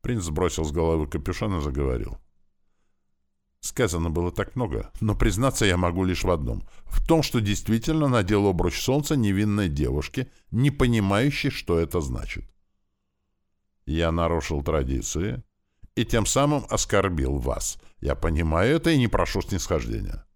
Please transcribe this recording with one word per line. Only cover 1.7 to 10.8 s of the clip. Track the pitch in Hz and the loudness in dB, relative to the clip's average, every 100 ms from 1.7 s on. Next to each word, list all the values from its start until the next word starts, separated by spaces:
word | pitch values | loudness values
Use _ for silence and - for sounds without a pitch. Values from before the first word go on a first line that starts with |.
| 69 69 62 50 - _ _ _ _ _ _ _ _ _ _ _ _ _ _ | -2 -2 -2 -4 -10 _ _ _ _ _ _ _ _ _ _ _ _ _ _
"Сказано | - - 117 87 82 | -12 0 0 2 -2
было | 80 87 | 0 -2
так | - 101 - | -2 -4 -4
много, | 113 60 - - | -4 -4 -8 -4
но | 110 | -2
признаться | 104 117 95 135 - 107 | 2 2 2 0 2 2
я | 87 | 4
могу | 90 87 | 2 2
лишь | 92 90 | 0 0
в | 90 | 0
одном. | 85 64 95 - - - | 0 0 -6 -10 -16 -2
В | - - | 0 4
том, | 165 | 4
что | 143 127 | 4 0
действительно | 104 104 - 113 113 156 147 | 0 0 0 0 2 0 2
надел | 123 95 104 101 | 2 4 4 4
обруч | 87 87 - | 4 0 0
солнца | - 135 147 151 | 0 0 0 0
невинной | 107 98 107 104 98 | 2 2 2 2 0
девушке, | 71 69 69 73 - 127 _ _ | 0 0 -2 -4 -6 -8 _ _
не | 110 143 | 0 0
понимающей, | 143 | 2